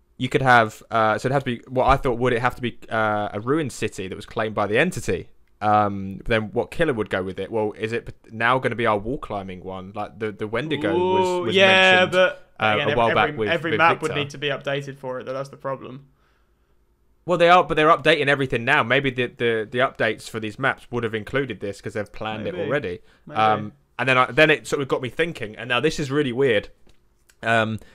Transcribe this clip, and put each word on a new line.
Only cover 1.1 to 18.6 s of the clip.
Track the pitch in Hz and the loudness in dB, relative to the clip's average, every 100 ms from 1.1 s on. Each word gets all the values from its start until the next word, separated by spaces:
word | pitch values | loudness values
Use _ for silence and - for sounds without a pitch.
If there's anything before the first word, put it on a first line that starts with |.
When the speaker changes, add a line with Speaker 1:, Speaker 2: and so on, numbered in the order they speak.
| 107 | 2
Speaker 1:
so | 127 | 0
it | |
has | 139 | -2
to | 131 117 | -2 -8
be, | - | -6
what | 127 127 | 0 4
I | 135 | 4
thought, | 135 117 | 2 0
would | 123 | 0
it | 117 | 2
have | 123 - | 0 -2
to | |
be, | 120 - - | -8 -8 -6
uh, | 110 110 107 104 | -2 0 0 -4
a | 104 | -6
ruined | 113 151 139 | -2 -2 -2
city | - 107 - 92 | -4 -6 -6 -10
that | 90 | -10
was | |
claimed | - - 110 | -10 -4 -4
by | 107 101 | -2 0
the | 110 | 2
entity? | 180 - - 87 - - _ - | 2 0 -4 -4 -6 -20 _ -4
Um, | 107 107 104 101 98 95 | 2 4 2 -2 -8 -8
but | - | -2
then | 113 107 | -2 0
what | 117 107 | -4 -4
killer | - 160 | 0 0
would | 117 104 | 0 -2
go | 98 | -4
with | 95 92 | -4 -6
it? | 95 | -6
Well, | 110 107 - | -2 -2 -4
is | 110 | -6
it | 117 - | -6 -8
p-, | - - | -18 -16
now | 110 117 131 | -2 0 2
gonna | 127 110 | 0 -2
be | 113 | 0
our | 107 | 0
wall | 107 147 | -2 -8
climbing | - 104 95 92 | -8 -10 -10 -12
one? | 92 95 92 | -12 -12 -12
Like | 104 101 98 | -10 -10 -6
the, | 110 | -8
the | 101 107 | -6 -6
Wendigo | 113 151 143 151 170 | -4 -4 -2 0 0
was, | 185 185 180 | 2 2 2
Speaker 2:
Ooh, | 180 | 0
Speaker 1:
was | 175 | 0
Speaker 2:
yeah, | 185 190 190 190 185 185 | 4 6 6 6 6 4
Speaker 1:
mentioned, | |
Speaker 2:
but | 180 185 - - - | 4 2 2 -16 -2
Speaker 1:
uh, | 110 104 | 0 2
Speaker 2:
again, | 104 | 2
Speaker 1:
a | |
Speaker 2:
ev-, | 139 | 2
Speaker 1:
while | 113 | 4
Speaker 2:
every, | 107 107 | 4 2
Speaker 1:
back | 147 | 0
with, | 107 | 0
Speaker 2:
every | 165 160 | 0 0
Speaker 1:
with | - | 4
Speaker 2:
map | 214 196 | 4 4
Speaker 1:
Victor. | 156 | -2
Speaker 2:
would | 147 | -4
need | 143 | -6
to | 135 | -6
be | 147 | -6
updated | 135 143 143 143 135 | -4 -4 -6 -6 -12
for | 131 127 | -10 -10
it, | 110 | -8
though. | |
That's | 131 139 | -8 -8
the | 131 | -10
problem. | 135 135 113 131 - _ _ _ _ _ _ _ _ _ _ _ - | -10 -10 -10 -16 -20 _ _ _ _ _ _ _ _ _ _ _ -4
Speaker 1:
Well, | 175 | 2
they | 170 | 6
are, | 180 | 6
but | 170 | 4
they're | 156 156 | 2 4
updating | 170 139 160 139 | 4 4 2 2
everything | 139 135 123 | 2 0 -2